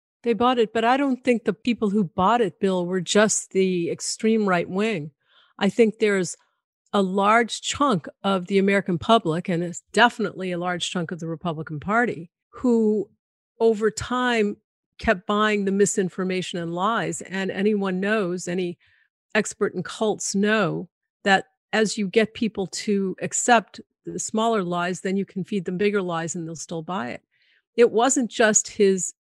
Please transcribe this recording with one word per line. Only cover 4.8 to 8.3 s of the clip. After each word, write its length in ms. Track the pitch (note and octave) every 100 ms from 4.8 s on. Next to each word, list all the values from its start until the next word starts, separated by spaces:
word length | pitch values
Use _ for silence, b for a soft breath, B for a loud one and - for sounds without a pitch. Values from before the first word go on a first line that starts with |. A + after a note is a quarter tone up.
| A3 F#3 D3 _ b b b b
I 120 | G3+
think 300 | - A3+ -
there's 360 | G#3+ G3 E3+ - _ _ _ _ _
a 80 | G#3
large 600 | F#3+ G3 G3 A3+ A3+ -
chunk 460 | - - C#4+ F#3 - -
of 240 | G3